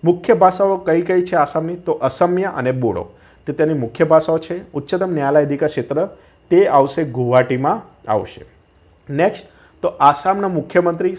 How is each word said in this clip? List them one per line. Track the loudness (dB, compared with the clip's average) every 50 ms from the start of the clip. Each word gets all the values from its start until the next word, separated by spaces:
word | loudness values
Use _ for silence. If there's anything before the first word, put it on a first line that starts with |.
| 2
મુખ્ય | 2 0 0 2 0 2
ભાષાઓ | 4 4 2 4 2 0 0 0 -2 0
કઈ | 0 0 0
કઈ | 2 2 0 0 0
છે | 0 0
આસામની? | 0 0 0 -2 -6 -4 -4 -8 -8 -4
તો | -6 -4 -2
અસમિયા | -2 -4 0 0 0 0 2 -2 -2 -4 -4 -4
અને | -2 -2 -2
બોડો | -2 -2 -2 -2 -4 -6 -10 -16 _ _ _ _ _ _ -10
તે | -2
તેની | -2 0 0 0 -2 -4
મુખ્ય | -6 -2 -2 0
ભાષાઓ | 4 4 4 4 2 -2 -2
છે. | -2 -6 -12 -12 -12 -10 -10
ઉચ્ચતમ | -10 -6 -4 -4 -2 -2 -2 -2
ન્યાયાલય | -2 -2 2 2 2 2 2
અધિકાર | -2 -2 -2 -4
ક્ષેત્ર | -2 -4 -6 -4 -2 -4 -4 -4 -6 -18 _ _ _ _ _ _
તે | 4 4 4 4
આવશે | 4 2 2 2 0 -4 -4 -4
ગુવાહાટીમાં | -4 -4 -2 2 4 4 4 4 0 -2 0 -2 -2 -4 -6 -16 _ _ _ -2
આવશે. | -2 -2 -2 -6 -14 -20 -20 -20 _ _ _ _ _ _ _ _ _ _ _ -8
નેક્સ્ટ | -2 0 0 0 0 -4 -18 -20 _ _ _ _ _ _ -6
તો | -6 -2 4
આસામના | 4 4 4 2 -2 -2 -2 -2 -2 -4
મુખ્યમંત્રી | -4 -4 -6 0 0 0 0 0 -2 -2 -4 -4 -4